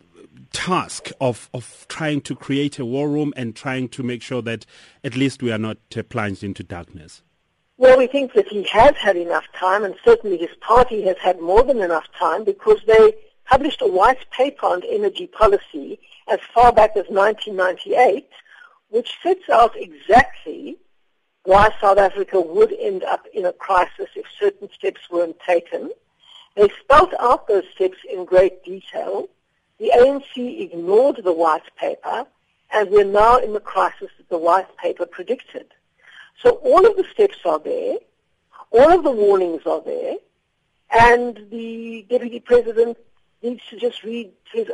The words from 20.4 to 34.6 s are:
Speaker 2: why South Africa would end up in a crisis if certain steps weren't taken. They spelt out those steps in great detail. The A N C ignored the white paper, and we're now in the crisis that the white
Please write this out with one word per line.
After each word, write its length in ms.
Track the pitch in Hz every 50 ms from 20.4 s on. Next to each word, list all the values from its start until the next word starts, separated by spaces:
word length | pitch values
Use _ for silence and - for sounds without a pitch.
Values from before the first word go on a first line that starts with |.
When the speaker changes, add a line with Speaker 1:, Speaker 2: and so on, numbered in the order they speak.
| - 160 143 - 277 294 311 - _ _ _ _ _ _ _ _ _ _ _ _ -
Speaker 2:
why 260 | 185 190 202 208 214 - -
South 160 | - 196 196
Africa 420 | 202 196 185 190 202 190 - - 190
would 340 | 170 160 165 208 220 - - -
end 240 | 226 208 196 185 -
up 220 | - - - - - -
in 120 | 220 180
a 80 | 180 170
crisis 560 | - - - 196 180 175 - - - 196 - -
if 100 | - - - - -
certain 300 | 208 202 196 - 202 202 _
steps 280 | - - 196 - - - -
weren't 280 | 175 175 175 165 165 _
taken. 500 | - - - 170 - - 170 - - - 480 _ _ _ _ _ _ _ _ _ _ _ -
They 140 | 202 208 202 - - _
spelt 300 | - 269 302 370 - - -
out 280 | - 240 277 320 -
those 180 | - 208 190 - - -
steps 240 | - 190 185 185 - - -
in 140 | 202 185 180
great 380 | - 180 185 196 185 185 - -
detail. 640 | 180 190 190 - - - 165 - 180 196 214 359 - _ _ _ _ _ _ _ _ _ -
The 100 | 214 -
A 180 | 226 240 247
N 160 | 269 285 277 277 - -
C 300 | 262 247 247 - 220 202
ignored 580 | 165 170 170 170 175 202 220 262 285 - - 190
the 80 | 180
white 440 | 165 160 170 160 156 165 - - _
paper, 500 | - 165 160 147 - - 165 180 220 285 _ _ _ _ _ _ _ _ - -
and 160 | 214 208 180
we're 140 | 202 208 202
now 340 | 196 202 208 214 226 247
in 160 | 254 - 214 208
the 60 | 202
crisis 500 | - - - 190 185 170 - - 202 - _
that 100 | _ _
the 100 | - 180 165
white 360 | 165 170 170 190